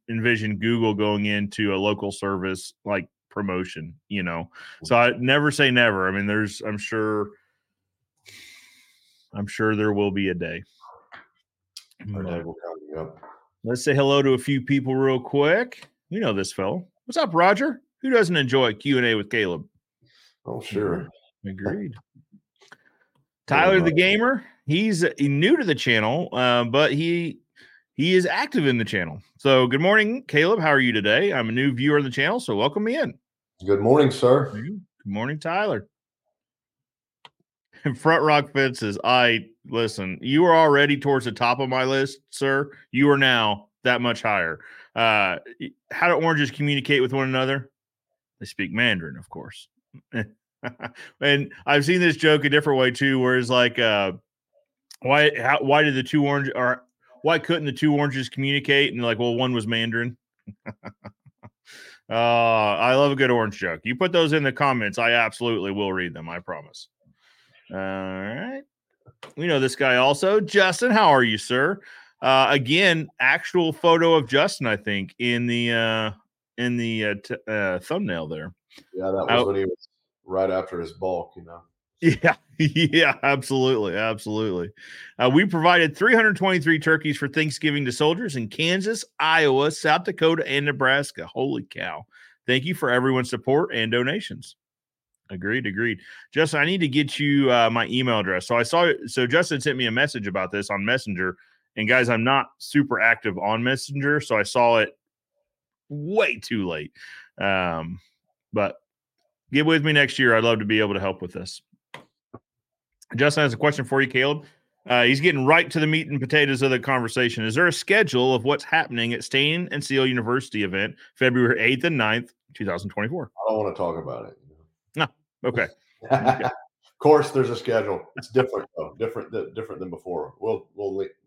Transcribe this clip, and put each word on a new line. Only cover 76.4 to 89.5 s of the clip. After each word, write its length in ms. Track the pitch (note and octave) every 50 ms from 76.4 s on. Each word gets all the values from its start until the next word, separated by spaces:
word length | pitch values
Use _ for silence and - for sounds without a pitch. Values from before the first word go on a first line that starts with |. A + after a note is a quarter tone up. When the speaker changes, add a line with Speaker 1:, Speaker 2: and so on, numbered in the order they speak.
| _ _ _ -
Speaker 1:
in 180 | B2 B2 A#2+
the, 280 | A#2+ A#2 A2+ A2+ A2 G#2+
uh, 80 | G#2 G2+ G2+ -
t-, 100 | - - - - A2
uh, 300 | A2 G#2+ G2+ F#2+ F#2 F2+
thumbnail 480 | - - D3+ F#3+ G#3 G#2+ F2+ E2 D#2+ D2+
there. 240 | D#2+ D#2 D#2 F#2 - _ _ _ _ - - _ -
Speaker 2:
Yeah, 140 | F#2 F#2+
that 60 | F#2+ F#2+
was 140 | G2 F#2 -
Speaker 1:
How 160 | G2 G2+ -
Speaker 2:
when 100 | G2 G2
he 80 | G2 G2
was 240 | F#2 F2+ - _ _ _ _ _ _ _ _ _
right 240 | - F#2 F#2+ F#2+ F#2+
after 300 | F#2 F#2 F#2 - F2+ E2+
his 120 | E2+ D#2+ D#2
bulk, 400 | F2+ F#2+ F#2 F#2 E2+ E2 - _
you 80 | F2+ E2+
know. 180 | E2+ E2+ E2+ -
Speaker 1:
<laughs> 40 | _ _ _ _ _ _ _ E3+
Yeah, 320 | E3 C3 - - E3+ D3 - _ _ _ -
yeah, 560 | D#3+ D3 - D#3+ E3+ D3 C#3+ E3 D#3+ C#3 C3+ - -
absolutely, 720 | C3+ C#3 C3+ C3 - C3+ C3+ C3 C3 C3+ A2+ G#2 F#2+ E2+
absolutely. 760 | G2+ A2 A2+ A2 G#2 - G#2 G#2+ G#2+ A2 G#2+ F#2 F2+ E2+ G2+ - - - - - - - - - -
Uh, 100 | A#2+ B2+ C3
we 120 | D#3 G3+
provided 520 | F#3+ E3+ E3 D#3 F3 F3+ F3 E3 D#3 -
three 200 | - F#3+ A#3 B3+
hundred 180 | A3+ A3+ G#3+ G3
twenty-three 440 | - F#3 F#3+ F#3 F3+ C#3 D#3+ E3 D#3
turkeys 360 | D3+ D#3+ D#3+ D#3 D3+ D3+ C#3+
for 120 | - C#3+ B2
Thanksgiving 560 | - D#3 D#3 D3+ C3+ - - D3+ C#3+ D3 C#3
to 80 | B2 A#2+
soldiers 420 | - D3+ D3+ E3+ F3+ B3 G3 C#3+
in 140 | B2+ A2+ G#2
Kansas, 560 | - - D#3+ E3 F3+ G3 F#3 G#3+ A3+ G#3+ - - _ -
Iowa, 500 | D3+ D#3+ D#3+ D#3+ D#3 C#3+